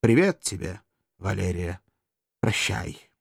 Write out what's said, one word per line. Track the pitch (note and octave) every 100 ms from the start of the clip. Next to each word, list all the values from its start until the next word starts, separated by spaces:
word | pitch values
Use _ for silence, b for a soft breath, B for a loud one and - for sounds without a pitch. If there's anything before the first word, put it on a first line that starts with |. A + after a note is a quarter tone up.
Привет | A2+ A#2+ G3 E3+
тебе, | - G2 - F#2+ _ _ _ _
Валерия. | F#2+ G2 F#2 F2 F2 F2 _ _ _ _ _ _
Прощай. | A2 G#2+ - A2 - - _ _